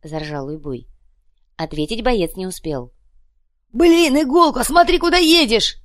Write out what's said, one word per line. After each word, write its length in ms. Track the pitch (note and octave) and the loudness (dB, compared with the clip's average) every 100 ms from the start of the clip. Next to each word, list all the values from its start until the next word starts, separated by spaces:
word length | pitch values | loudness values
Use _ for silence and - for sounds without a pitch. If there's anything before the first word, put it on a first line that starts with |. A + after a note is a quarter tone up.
заржал 460 | D#3 D#3 D3+ D3 C3+ | -14 -12 -10 -10 -10
Уйбуй. 400 | D#3 C#3+ B2+ - - _ _ _ _ _ - | -12 -10 -12 -14 -20 _ _ _ _ _ -12
Ответить 460 | D#3+ D3+ D3+ A3+ | -10 -6 -6 -4
боец 320 | B3+ A#3 E3 F#3 | -2 -2 -2 -6
не 120 | F#3 | -10
успел. 440 | F3+ E3 C#3 B2 _ _ _ _ _ _ _ _ | -10 -10 -10 -10 _ _ _ _ _ _ _ _
«Блин, 480 | A3 E4+ E4 E4 C4+ | 0 4 4 4 2
Иголка, 440 | C#4+ E4 E4 C4+ | 2 2 2 2
смотри, 340 | - F4 E4+ F4 | 0 2 2 2
куда 200 | F4 F4 | 2 2
едешь!» 600 | D#4+ E4+ C4+ A3+ - - | 4 4 4 0 -2 -6